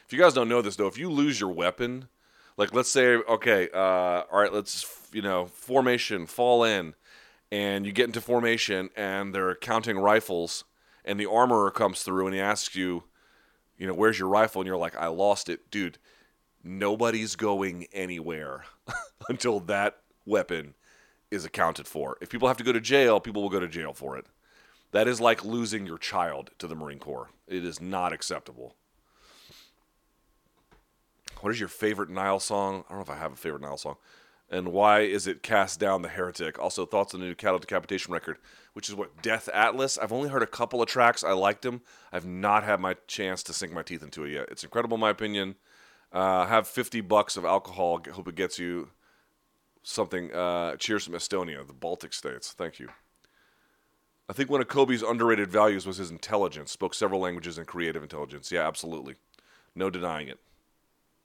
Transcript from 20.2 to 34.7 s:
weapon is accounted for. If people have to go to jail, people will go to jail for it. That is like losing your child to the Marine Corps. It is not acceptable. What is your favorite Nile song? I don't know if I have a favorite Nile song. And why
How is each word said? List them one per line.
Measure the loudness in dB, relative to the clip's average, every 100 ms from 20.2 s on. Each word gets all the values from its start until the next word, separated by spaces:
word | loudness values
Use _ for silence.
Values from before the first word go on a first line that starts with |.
| 0
weapon | 0 2 -6 -8 _ _ _ _ _ _
is | -8 -8
accounted | 0 0 0 -10
for. | -8 -8 -8
If | -10
people | 0 2
have | 2
to |
go | 2
to | 0
jail, | 4 6 8 6
people | 4 -4
will | -2
go | -2
to | -2
jail | -6 -10
for | -10 -10 -10
it. | -14 _ _ _ _ _ _
That | 2 2
is | 4
like | 4 4 0
losing | -4 -4 -6 -8
your | -8
child | -4 -2 -2 -4 -12 _
to | -12
the | -10
Marine | -10 -12
Corps. | -12 -12 -12 _ -8
It | -6
is | -6 -8
not | -6 -2 -2
acceptable. | -4 -6 -8 -10 -18 -18 _ _ _ _ _ _ -20 -20 -20 _ _ _ _ _ _ _ _ _ _ _ _ _ _ _ _ -20 -6
What | -4
is | -4
your | -6
favorite | -2 0 0 -4
Nile | -2 0 0
song? | 0 0 0 -4 -10
I |
don't | -12
know |
if | -10
I | -8
have | -8
a | -6
favorite | -8 -8
Nile | -8 -8
song. | -10 -12 _ -20 _ _ _
And | -6
why | -2